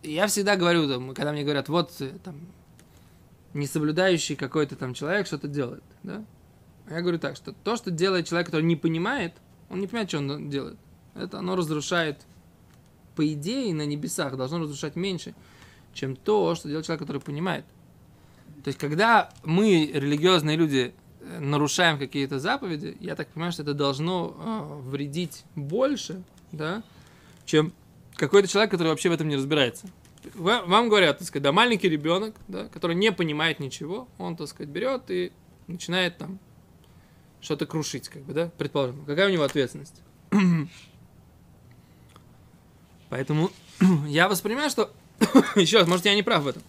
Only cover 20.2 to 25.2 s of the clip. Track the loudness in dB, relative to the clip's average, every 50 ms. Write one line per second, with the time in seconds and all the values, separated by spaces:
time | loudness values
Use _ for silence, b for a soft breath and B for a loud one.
20.2 | 4 4 4 4 4 2 2 2 2 2 4 2 0 0 -4 -14 _ -20 -20 -20
21.2 | -18 -14 -12 -6 -4 0 2 2 2 2 2 2 2 2 2 0 -6 -6 -4 -4
22.2 | -4 -2 -4 -4 -2 -2 -2 -2 -4 -6 -6 -6 -8 -10 -12 -10 -10 -10 -8 -8
23.2 | -8 -10 -8 -6 -6 -6 -6 -6 -4 -4 -2 0 0 0 0 0 -2 -2 -2 -2
24.2 | -4 -6 -8 -10 -8 -8 -8 -8 -8 -10 -12 -12 -10 -8 -6 -6 -6 -6 -4 -6